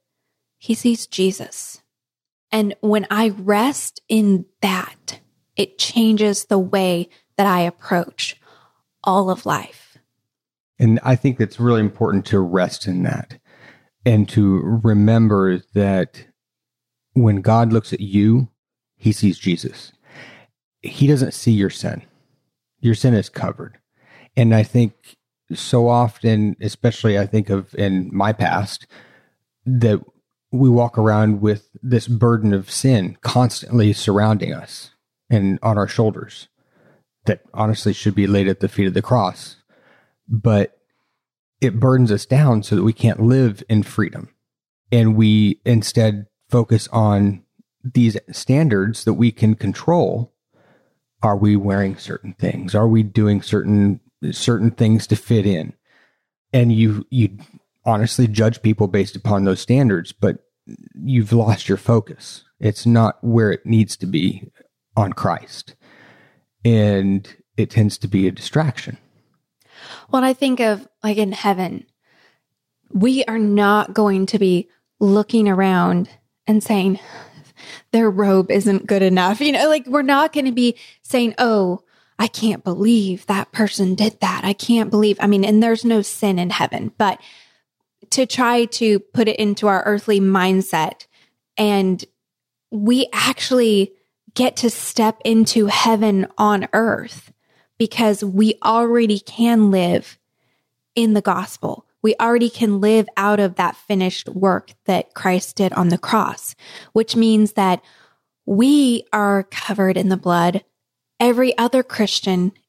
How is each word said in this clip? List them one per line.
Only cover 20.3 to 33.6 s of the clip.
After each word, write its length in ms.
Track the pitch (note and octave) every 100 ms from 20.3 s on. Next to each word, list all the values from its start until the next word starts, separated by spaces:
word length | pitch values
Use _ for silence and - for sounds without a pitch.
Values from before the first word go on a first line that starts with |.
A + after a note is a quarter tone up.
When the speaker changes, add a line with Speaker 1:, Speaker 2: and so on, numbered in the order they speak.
| - _ _ _ _
Speaker 2:
He 260 | - - C#3
doesn't 260 | C#3 C3
see 180 | - -
your 200 | G#2+ G2
sin. 320 | - - - - _ _ _ _ _ _ _
Your 140 | A#2+
sin 220 | A2+ C3 A2
is 120 | F#2+
covered. 520 | - A#2 - - _ _ _ _ - _ -
And 160 | A#2
I 80 | A2
think 560 | G#2+ B2 A2 - _ _ _ _ _
so 360 | - - B2 A#2+
often, 680 | A#2+ A#2+ - A#2 G#2+ G#2 -
especially 560 | G2+ - A#2+ - A2+ G2+
I 80 | G2+
think 240 | G#2+ G2+
of 240 | G2 F#2+
in 380 | - G2+ F#2+ F#2
my 200 | F#2+ G2+
past, 520 | G#2+ F2 F2 G2+ - - - - _ _ _ _ _ B2+
that 340 | B2+ A#2 G#2 - _ _ _ _
we 180 | B2+ C3
walk 300 | A#2+ A#2+ -
around 420 | G#2+ G#2+ G#2+ G#2
with 280 | G#2 G2+ - -
this 260 | C3 A#2+ -
burden 460 | A#2 A#2+ A#2 G#2+
of 160 | G2 F#2
sin 480 | - C3+ A#2 F2+ -
constantly 720 | - B2 B2+ -